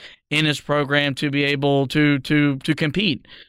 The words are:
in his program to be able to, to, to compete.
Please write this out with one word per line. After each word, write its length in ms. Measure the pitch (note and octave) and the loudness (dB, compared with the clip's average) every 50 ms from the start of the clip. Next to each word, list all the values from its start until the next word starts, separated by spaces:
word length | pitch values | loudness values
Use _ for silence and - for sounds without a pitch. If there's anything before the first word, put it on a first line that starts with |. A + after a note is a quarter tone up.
| - - - _ _ - | -20 -20 -20 _ _ -4
in 160 | D3 D3+ D#3 | -2 0 0
his 160 | D3+ C#3+ - | 0 -2 -2
program 540 | - - D3 D3 C#3+ C#3 C#3+ D3 C#3+ C#3+ C3 | -2 -2 0 0 0 0 0 0 0 0 -2
to 160 | - D#3 C#3 | -2 -4 -2
be 140 | C#3 C#3+ C#3+ | 0 0 0
able 420 | C#3+ C#3+ C#3 C#3+ C#3+ C#3 C#3 C#3 | 0 0 0 0 2 2 2 0
to, 320 | B2 - D3+ D3+ D3 C#3+ C#3+ | 0 2 2 2 2 2 0
to, 380 | - - D3+ D3 D3 C#3+ C3+ | 0 0 2 2 2 2 0
to 180 | C3 - - D#3 | -2 -2 -4 -2
compete. 520 | - E3 D3 - F#3 G#3+ F#3 A#2+ - - - - - - | -2 -2 -2 -2 -2 -2 -2 -2 -4 -8 -18 -20 -20 -20